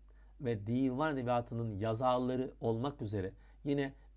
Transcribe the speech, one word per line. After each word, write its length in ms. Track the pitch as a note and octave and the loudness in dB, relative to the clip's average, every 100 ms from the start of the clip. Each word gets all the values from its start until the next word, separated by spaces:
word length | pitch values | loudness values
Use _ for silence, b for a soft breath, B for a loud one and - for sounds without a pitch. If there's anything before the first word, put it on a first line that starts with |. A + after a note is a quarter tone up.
| - b b - | -20 b b -6
ve 260 | C3 A2+ G2+ | -2 -2 0
divan 460 | B2 C3+ B2+ D#3 | 2 2 2 0
edebiyatının 680 | C#3 A#2+ A#2+ A#2+ A#2 A#2 G2+ | 0 2 0 0 -2 -2 -2
yazarları 760 | A2 A2+ B2+ B2+ B2+ B2+ C3 - | 0 2 2 2 2 0 -2 -2
olmak 400 | B2 A2+ C3 C#3+ | -2 0 -2 -4
üzere 320 | A2 G#2 F#2 b b b | -4 -2 -4 b b b
yine 300 | D3 C#3+ C#3 C#3 b | -2 0 -2 -6 b